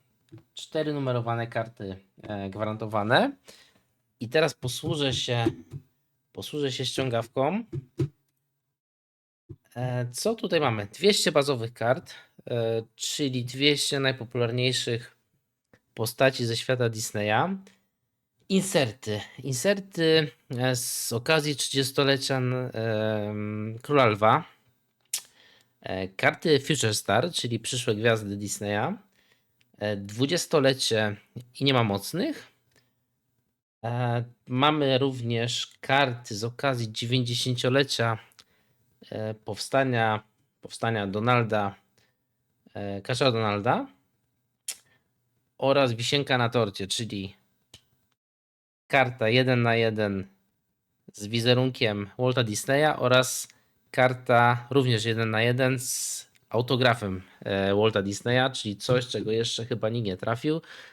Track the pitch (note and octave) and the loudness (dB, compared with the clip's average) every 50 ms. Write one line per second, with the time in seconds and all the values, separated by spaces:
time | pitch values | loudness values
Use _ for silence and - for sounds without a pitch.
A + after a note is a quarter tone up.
0 | _ _ _ _ _ _ - - - _ _ - - - - D#3+ D3+ D3+ D3 C#3+ | _ _ _ _ _ _ -20 -20 -20 _ _ -20 -14 -6 -4 -2 -2 -2 -2 -2
1 | C3+ B2+ B2 A#2+ A#2 A#2 A#2 A#2 A#2 A#2 - A#2 A2+ A#2 - - G#2 F#2+ F#2+ F#2+ | -2 0 -2 0 -2 -2 -4 -4 -4 -4 -4 -6 -6 -6 -8 -10 -10 -10 -10 -12
2 | - _ _ - - - G#2 G2+ G2 G2 G2 G#2 G#2+ G#2+ A2 A2 A2+ G#2+ A2 G#2+ | -14 _ _ -18 -12 -10 -8 -8 -8 -8 -6 -4 -4 -4 -4 -6 -6 -4 -2 -2
3 | G2+ A2 C3 E3+ A#3 C#4+ C#4 - _ - - - - _ _ _ _ _ _ _ | 2 4 4 4 4 2 -2 -8 _ -20 -20 -20 -20 _ _ _ _ _ _ _
4 | _ _ _ - A#2+ A#2 D#3 D#3 E3 C#3+ - _ - B2+ - - D#3 E3 E3+ D3 | _ _ _ -14 -8 -2 2 2 2 2 0 _ -8 -8 -6 -6 -6 -4 -4 -2
5 | C#3+ C3+ - - - - A#2+ A#2+ A2+ A2 - - - - - - - _ _ _ | -2 -2 -2 -2 -2 -2 -2 0 0 -2 -2 -4 -10 -16 -16 -16 -18 _ _ _
6 | _ _ _ _ _ _ - - - - - D3+ C#3+ C3 B2 - C3 - - C#3 | _ _ _ _ _ _ -16 -14 -12 -8 -4 -4 -2 -2 -2 -4 -4 -4 -4 -2
7 | C3 C3 A#2 A#2 A2+ - _ - C3+ D3+ F#3 A3+ A#3 - - - - - _ - | -2 -2 -2 -2 -4 -4 _ 0 0 0 0 -2 -4 -8 -10 -12 -12 -8 _ -4
8 | - - - _ _ _ _ _ _ _ _ _ _ _ _ _ _ _ _ _ | -4 -4 -6 _ _ _ _ _ _ _ _ _ _ _ _ _ _ _ _ _
9 | _ _ _ _ _ _ _ _ _ - - - _ _ - A#2+ B2+ B2 B2 B2 | _ _ _ _ _ _ _ _ _ -20 -20 -20 _ _ -8 -6 -4 -2 -2 -4
10 | A#2+ A#2+ A#2+ - - G#3 A#3 A3+ - F3+ F3 D#3+ D3 B2+ A2 G#2+ G2+ - - - | -4 -4 -6 -4 -2 -2 -2 -2 -2 -2 0 2 2 2 0 -2 -4 -8 -4 2
11 | E3+ G3+ G3+ - - F3+ D3+ D3 C3+ D3 C#3 A#2 A2+ A#2+ A#2+ - A2+ A#2+ C3 F3 | 4 4 4 4 2 2 4 4 4 2 0 -2 -4 -6 -6 0 2 2 2 0
12 | - - - - - _ _ - - - B2 A#2 A2+ A2+ A2+ A2+ A2+ - _ - | -2 -8 -18 -20 -20 _ _ -16 -8 -4 -2 -2 0 0 -2 -2 -4 -8 _ -10
13 | - - - - D3 C3 B2+ B2+ A#2+ A#2+ B2 C3+ C#3+ D3 D3 C#3 - - D3 C#3 | -8 -6 -4 -2 -2 -2 -2 -2 -4 -6 -2 2 2 2 2 2 0 -2 0 0
14 | C3+ C3 B2+ - A#2 - - B2 A#2+ A2+ A#2+ B2 B2+ B2+ B2 - - B2 A#2 A#2 | 0 0 0 -2 -6 -6 -2 -2 0 0 0 0 0 0 0 0 -2 -2 -4 -4
15 | - - _ _ _ _ _ _ _ _ _ _ _ _ _ _ _ _ _ - | -6 -10 _ _ _ _ _ _ _ _ _ _ _ _ _ _ _ _ _ -6
16 | A2 A2 - - C3+ C3 B2+ - A#2+ A2+ A2+ A2+ - - B2+ A#2+ A#2+ A2+ A2+ A2 | -4 -4 2 4 4 4 4 2 -2 -2 -2 -2 -2 -2 0 2 0 0 0 -2
17 | - - - G#2 G#2 G#2 G#2+ A#2+ D#3 F#3 G3 F#3+ - - - _ _ _ _ _ | -6 -4 -4 -2 0 2 2 2 2 0 -2 -6 -10 -14 -20 _ _ _ _ _
18 | _ _ _ _ _ _ _ _ _ - F#3+ F#3+ F#3+ - - D#3+ C3+ A2+ - - | _ _ _ _ _ _ _ _ _ 0 0 0 2 2 2 2 2 0 -2 -6
19 | - G#2+ G#2 G#2 - - - - B2+ C#3 C3 B2 - G3 G3+ G3 F#3+ - - E3 | -6 -6 -6 -6 -6 -10 -14 -10 -8 -6 -4 0 0 0 0 0 -4 -6 -2 0
20 | E3 D#3+ D#3+ D#3+ D3+ C#3+ - _ _ - C3 A#2+ B2+ C3 B2+ B2 - - - - | 4 4 4 4 4 0 -4 _ _ -8 -4 -2 0 0 0 -2 -4 -6 -6 -6
21 | - - A#2+ A#2 A#2+ D#3+ D#3+ D#3 D3 D3+ C#3 - - - - C3+ C3+ C3 - D3 | -4 -4 -4 -2 0 2 2 2 2 0 -2 -4 -4 -2 0 0 0 0 0 2
22 | C#3 C#3 C3+ C3 C3+ - C3+ C3 B2+ B2 B2+ B2+ B2+ B2+ - A2+ A2+ A2+ A2 G#2+ | 2 4 2 2 0 -2 0 0 0 0 -2 -2 -4 -6 -6 -4 -2 -2 0 0
23 | A2 A2 G#2+ G#2+ G#2 G#2 G#2 G#2 G#2 G#2 G#2+ G#2+ G#2+ A2 A2 A#2 - - D3 C#3 | 0 0 0 -2 -2 -4 -4 -6 -6 -6 -6 -6 -6 -8 -8 -10 -4 2 4 6
24 | B2+ A2 G#2+ G2 G#2+ A2 B2+ D#3 - - - _ _ _ _ _ _ _ _ _ | 6 4 4 4 4 6 4 4 2 -4 -14 _ _ _ _ _ _ _ _ _
25 | _ _ - - - - _ _ _ _ _ _ _ _ _ _ - - F#2 F#2+ | _ _ -10 -10 -10 -14 _ _ _ _ _ _ _ _ _ _ -10 -8 -6 -6
26 | F#2+ F#2 - - B2+ C#3+ D#3 - - E3+ C#3 C3 - - D#3 B2+ - A2 G#2+ - | -8 -8 -4 0 0 0 0 0 2 2 2 4 2 0 0 0 0 0 0 -2
27 | - - G2 A#2 D#3 F3 D#3+ - - A#2+ A#2 A#2+ B2 - C3+ B2 - A#2 G#2+ G#2 | 0 2 2 2 2 0 -2 -4 -4 -4 -4 -6 -4 -6 -6 -4 -2 -2 -2 2
28 | A2+ A#2 A2+ G#2+ G#2+ G2 G2+ G2+ G#2 F#2+ - - G#2 G2+ G#2 G#2 A#2+ E3 G#3+ - | 2 2 2 2 -2 -6 -8 -6 -6 -8 -8 -6 -4 -2 -2 0 -2 -2 -4 -8
29 | _ _ _ _ _ _ _ _ _ _ _ _ _ _ _ - G#2 G#2 G#2 G2+ | _ _ _ _ _ _ _ _ _ _ _ _ _ _ _ -6 -4 -4 -4 -4
30 | G2+ G2+ G#2 A2+ C#3 C#3+ F3 D#3+ - - E3 D3+ C3 C3+ C3+ C3 - - A#2 G#2+ | -6 -8 -4 -2 -2 0 0 -2 0 0 2 4 4 4 2 0 0 0 0 0
31 | A2 G#2 G2+ - _ _ - A#2+ - - _ - C3 C#3 C3 B2 A2+ G#2 G2 G2+ | 0 0 -2 -6 _ _ -18 -18 -18 -16 _ -2 0 2 4 4 4 2 0 -2
32 | - - - E3+ B3+ E4 C#4+ - - - _ _ _ _ _ _ _ _ _ _ | -4 -4 -4 -4 -4 -4 -6 -8 -14 -20 _ _ _ _ _ _ _ _ _ _
33 | _ _ _ _ _ _ _ _ _ _ _ _ _ _ _ _ - A#2+ A#2+ B2 | _ _ _ _ _ _ _ _ _ _ _ _ _ _ _ _ -6 -4 -2 -2
34 | B2 A#2+ A#2+ A#2+ A#2+ B2 - _ _ B2+ B2+ B2+ C#3+ D3+ D#3 D3+ C#3+ C3+ C3 B2 | 0 0 0 -2 -2 -6 -10 _ _ -4 2 4 4 4 4 4 4 4 4 4
35 | C#3 C3+ C3 A#2+ A#2+ A#2 A#2+ A2+ A#2 B2 - - - - - _ - - C3+ C#3 | 2 0 -2 -2 -4 -2 -2 0 -2 -2 -2 -4 -6 -8 -12 _ -2 2 4 4
36 | C#3+ B2+ A#2+ B2 - - A2 G2+ A2+ A#2 A#2+ - - C#3 C3 A#2+ A#2 A2 G#2+ - | 4 2 0 -4 -8 -10 -8 -6 -6 -6 -6 -2 -2 -2 -2 -2 -4 -6 -6 -6
37 | A#2 A#2 C3 C3 A#2+ A#2+ A#2+ B2 - C3 B2 A#2+ - B2 C3 C#3 C#3 - - - | -4 0 0 0 0 0 -2 -2 -2 -2 -2 0 0 2 2 2 2 2 0 0
38 | A#2 A#2 A2 - - _ _ - _ _ _ _ _ _ _ _ _ _ _ _ | 0 0 0 -2 -6 _ _ -20 _ _ _ _ _ _ _ _ _ _ _ _
39 | - - - G#2+ A2 A2 A2 - _ - G2+ - - - - C3+ C3+ C3 B2 A#2 | -14 -10 -8 -6 -6 -6 -8 -8 _ -10 -10 -10 -4 0 2 2 2 2 2 2
40 | A2+ A2 G#2+ G#2 - _ _ _ _ _ _ _ - - - - A#2 A#2 A2+ G#2 | 2 2 2 0 -4 _ _ _ _ _ _ _ -20 -18 -8 -4 -2 -2 0 0
41 | G2+ G2 F#2+ G#2+ A2 B2 B2 A#2+ A2+ G#2 A2 G#2 G2+ G2 - - _ _ _ _ | -2 -2 -2 0 2 2 4 4 2 2 0 0 0 -2 -4 -10 _ _ _ _
42 | _ _ _ _ _ _ _ _ _ _ _ _ _ _ - G#2 G2+ G2+ G2 G2 | _ _ _ _ _ _ _ _ _ _ _ _ _ _ -12 -10 -8 -8 -8 -8
43 | - - B2+ - D3 C3 A2+ A2+ A2 G#2 G#2 G#2 G2+ B2 D#3+ A#3 C#4 - _ _ | -6 -6 -2 0 2 2 2 2 0 0 0 0 2 0 0 0 -2 -6 _ _
44 | _ _ _ _ _ _ _ _ _ _ _ _ _ - - - _ _ _ _ | _ _ _ _ _ _ _ _ _ _ _ _ _ -14 -14 -14 _ _ _ _
45 | _ _ _ _ _ _ _ _ _ _ _ - C3 C3+ C3+ C#3 C3+ B2 A2+ A2 | _ _ _ _ _ _ _ _ _ _ _ -2 2 2 4 4 4 2 2 -2
46 | A#2+ - D3 C#3+ C3+ - C3+ B2 A#2+ A#2 - B2 A2+ G2+ - - G2 F#2+ - - | -2 0 0 0 0 2 2 2 2 2 2 2 0 0 -2 -6 -6 -6 -6 -6
47 | A2+ G#2 G#2 G2+ F#2+ F#2+ - _ _ _ _ _ _ _ - - _ _ _ _ | -6 -6 -6 -8 -8 -10 -12 _ _ _ _ _ _ _ -20 -20 _ _ _ _
48 | _ _ _ _ _ _ _ _ _ _ _ _ _ _ _ _ _ - - C#3 | _ _ _ _ _ _ _ _ _ _ _ _ _ _ _ _ _ 2 4 4
49 | C3 B2 B2 - A#2 A2 A#2 C3 B2+ C3 B2+ A#2+ A#2 A#2 A2+ A#2 A2+ A2+ G#2+ G#2+ | 4 4 0 0 0 4 4 4 4 4 4 4 4 4 4 4 2 2 2 0
50 | G#2+ G2+ G2 F#2+ F2+ - _ _ _ _ _ _ _ _ _ _ _ _ _ _ | 0 0 -2 -4 -6 -10 _ _ _ _ _ _ _ _ _ _ _ _ _ _
51 | _ - - G#2 G#2 G2+ A2+ A#2 A2+ B2 B2 B2 C3 C3 B2+ - B2+ G#2+ G#2 G2+ | _ -20 -16 -12 -8 -4 -2 0 2 4 4 4 2 0 0 0 0 0 0 -2
52 | G2+ G2 - - B2+ B2+ B2 C3 A#2+ G#2+ G#2 - - - C3+ C#3+ D3+ D3+ C#3+ - | -6 -8 -4 -2 -2 0 0 0 0 -2 -2 -4 -2 0 2 2 2 2 2 0
53 | B2+ B2 B2+ B2+ B2+ - - - - - _ _ _ _ _ _ _ _ - C3+ | 2 4 4 4 4 2 -2 -8 -10 -12 _ _ _ _ _ _ _ _ 2 2
54 | B2+ B2+ B2+ B2 - - B2 A#2+ A#2+ A#2+ A#2+ A#2+ - - B2+ C#3 B2+ B2+ A#2 G#2+ | 4 4 2 0 0 4 6 6 6 6 4 2 -2 0 2 2 4 4 2 2
55 | G#2+ A#2 A2+ A2+ A2+ A2 A2 A2 A#2 A#2+ B2 B2+ C3 B2+ C3 B2 B2 - - - | 0 0 -2 0 0 0 0 2 2 2 2 2 2 0 0 -2 -4 -6 -6 -6
56 | - - - - - - _ _ _ _ - A#2 A#2+ B2 C3+ A#2+ B2+ A#2+ A2+ - | -6 -6 -8 -10 -12 -16 _ _ _ _ -4 -2 0 0 2 4 4 4 4 2
57 | G#2 G2 F#2 F#2 - - - _ - A2 G2 G2 G2 G2 G2+ G#2 A2 A2 G#2+ G#2 | 0 -4 -6 -6 -10 -14 -18 _ -6 -2 0 0 2 2 4 4 4 4 2 2
58 | G2 G2+ G2+ - - A#2+ B2 B2+ C3 C3 B2+ - - G#2+ G2 - - - B2+ B2+ | 0 -2 -4 -4 -2 0 2 2 2 0 -2 -4 -6 -8 -8 -4 -2 0 0 0
59 | A#2+ - - G#2+ G2+ G#2+ A2 A2+ A#2 - - - A2+ - B2 G2+ - A2 A#2 A#2+ | 0 -2 -6 -6 -4 -2 -2 -2 -2 -2 -4 -6 -6 -6 -4 -4 -2 -2 -2 -2
60 | G#2+ G2 F#2 - - A2+ A#2+ B2 - D3+ D#3 D#3+ - - - - - - | -4 -4 -6 -4 -4 -4 -4 -2 -2 -2 -2 -2 -6 -10 -18 -20 -20 -20